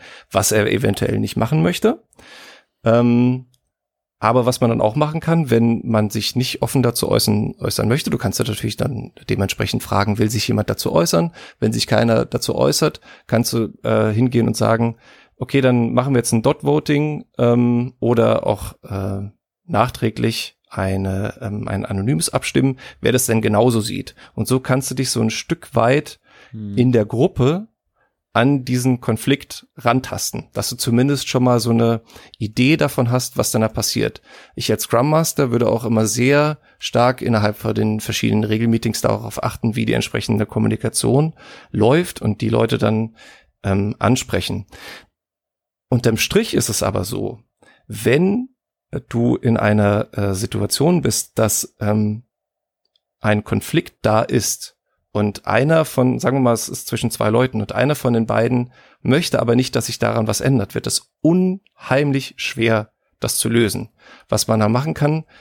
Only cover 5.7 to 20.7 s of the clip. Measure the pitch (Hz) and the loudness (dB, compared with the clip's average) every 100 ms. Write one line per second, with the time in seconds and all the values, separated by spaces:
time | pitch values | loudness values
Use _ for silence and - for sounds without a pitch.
5.7 | 117 120 110 104 110 - 120 127 - 123 | 2 0 0 0 -2 -4 -2 -4 -4 0
6.7 | 135 120 - - 110 - 104 107 - - | 2 2 0 0 2 2 2 -2 -4 -4
7.7 | - 110 139 - - 98 - 110 107 113 | -2 0 0 0 -2 -2 -2 -4 -4 -6
8.7 | - - 110 - - - 98 98 - - | -4 -4 -6 -10 -10 -4 -2 -2 -2 -4
9.7 | 117 - 95 104 104 107 110 - 107 104 | -4 -2 -2 0 0 0 0 0 0 -2
10.7 | 107 - 160 170 165 170 - - - 110 | -4 0 0 2 2 0 -4 -20 -4 -2
11.7 | 113 - 110 117 113 120 120 - - 135 | -2 0 2 4 2 0 -4 -4 0 2
12.7 | 151 156 - - - - 117 120 117 104 | 2 0 -2 -14 -20 -2 -2 0 -2 -4
13.7 | - 117 110 110 110 127 120 113 - 113 | -4 -2 0 2 2 2 2 0 0 0
14.7 | 113 117 113 - - _ - 123 139 131 | 2 0 -4 -16 -20 _ -12 -2 2 4
15.7 | 123 113 120 135 123 117 117 131 - 143 | 4 2 0 2 0 2 2 2 0 0
16.7 | 151 - 147 151 147 - - 120 120 120 | 0 0 0 -2 -4 -10 0 2 4 2
17.7 | 120 127 - 117 120 113 110 - 104 - | 2 -2 -2 0 4 4 2 0 -4 -8
18.7 | - - 98 98 98 101 - _ _ - | -14 -10 -6 -6 -6 -10 -14 _ _ -4
19.7 | 104 123 - 113 - 113 - - - _ | -2 -2 -2 -4 -2 -2 -4 -10 -16 _